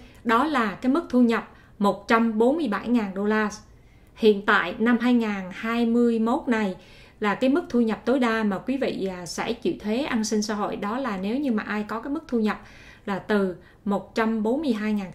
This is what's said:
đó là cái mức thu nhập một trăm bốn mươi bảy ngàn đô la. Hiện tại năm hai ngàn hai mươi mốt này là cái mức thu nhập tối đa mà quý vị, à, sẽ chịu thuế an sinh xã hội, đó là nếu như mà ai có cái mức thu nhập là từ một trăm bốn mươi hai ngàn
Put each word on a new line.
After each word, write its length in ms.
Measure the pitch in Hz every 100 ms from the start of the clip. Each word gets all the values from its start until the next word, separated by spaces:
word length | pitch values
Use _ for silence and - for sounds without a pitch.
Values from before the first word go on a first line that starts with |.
| - -
đó 220 | 233 233 302
là 320 | 277 214 175
cái 100 | 254
mức 140 | 302 339
thu 120 | 247
nhập 300 | 240 220 - - - -
một 280 | 202 190 -
trăm 300 | 226 233 214
bốn 180 | 240 320
mươi 120 | 277
bảy 200 | 196 -
ngàn 260 | 240 202 190
đô 100 | 208
la. 240 | 214 208 - - - - - - -
Hiện 300 | 226 202 196
tại 300 | 202 175 -
năm 180 | 226 226
hai 120 | 240
ngàn 380 | 247 220 202 180
hai 340 | - 226 233 233
mươi 340 | 233 240 226
mốt 280 | 220 285 285
này 280 | 226 208 185 - - - -
là 160 | 208 190
cái 140 | 262
mức 120 | 302 339
thu 120 | 240
nhập 200 | 226 208 -
tối 140 | 269
đa 240 | 240 220
mà 140 | 214 185
quý 200 | - 262
vị, 300 | 240 - 190 180
à, 80 | -
sẽ 280 | - -
chịu 200 | 240 - -
thuế 180 | 208 226
an 200 | 302 233
sinh 180 | 214 214
xã 120 | 208
hội, 220 | 208 190 -
đó 220 | 202 247
là 200 | 262 190
nếu 160 | 196 254
như 140 | 294
mà 120 | 214
ai 220 | - 208 208
có 120 | 220
cái 140 | 269
mức 100 | 294 -
thu 120 | 233
nhập 220 | 214 185 - - - - -
là 140 | 190
từ 360 | - 208 190 175 - - 202
một 300 | 180 185 -
trăm 280 | 226 226
bốn 180 | 214 269
mươi 100 | 311
hai 220 | 214 214
ngàn 180 | 208 185